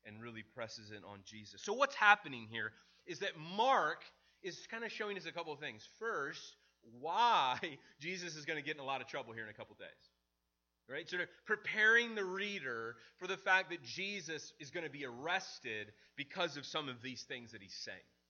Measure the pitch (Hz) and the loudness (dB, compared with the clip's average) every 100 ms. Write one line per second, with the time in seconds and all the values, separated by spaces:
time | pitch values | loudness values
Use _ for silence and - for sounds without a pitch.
0 | 110 107 117 113 104 127 113 - 104 104 | -14 -12 -10 -10 -12 -6 -6 -6 -12 -12
1 | 90 101 - 110 104 101 202 233 277 - | -12 -14 -14 -14 -14 -8 -2 4 4 8
2 | 208 208 156 127 110 113 107 - - _ | 10 10 8 -8 -6 -4 -4 -8 -20 _
3 | - 165 190 156 160 202 254 262 156 165 | -12 -6 -6 -6 -6 2 6 6 6 0
4 | - _ _ _ 190 175 - 226 233 - | -10 _ _ _ -10 -8 -8 -6 -6 -4
5 | 214 196 165 165 160 143 147 107 - - | -4 -2 -6 -6 -6 -6 -8 -8 -16 -6
6 | 226 185 139 160 - - _ _ 117 117 | -2 -2 -2 -6 -14 -20 _ _ -20 -8
7 | 147 185 240 196 131 123 180 139 - _ | 0 4 8 8 6 2 -2 -8 -18 _
8 | 156 185 175 156 147 156 139 151 135 135 | -6 -4 -6 -6 -4 -2 -2 -4 -2 -2
9 | 123 120 113 113 107 104 107 104 90 - | -2 -6 -6 -8 -10 -10 -14 -12 -16 -16
10 | _ _ _ _ _ _ _ _ - 139 | _ _ _ _ _ _ _ _ -10 -8
11 | - 180 170 - - 208 - 214 214 233 | -4 -4 -4 -6 -2 -2 0 6 8 8
12 | 233 220 190 190 208 196 131 113 113 117 | 6 0 -2 0 -2 -2 -4 -4 -6 -10
13 | - _ 180 190 202 190 170 170 123 151 | -20 _ -6 -2 4 4 4 -8 -8 -6
14 | 196 202 156 156 - _ 143 175 160 139 | -4 -6 -6 -8 -8 _ -8 -6 -6 -6
15 | 131 120 156 185 185 - 123 107 104 _ | -8 -6 -2 -2 -2 -8 -6 -4 -6 _
16 | - - 139 190 175 143 127 160 143 120 | -16 -10 -8 0 0 -2 -4 -4 -2 -6
17 | 127 123 - 131 113 110 95 - - 92 | -8 -10 -8 -10 -10 -16 -14 -10 -10 -10
18 | - _ | -16 _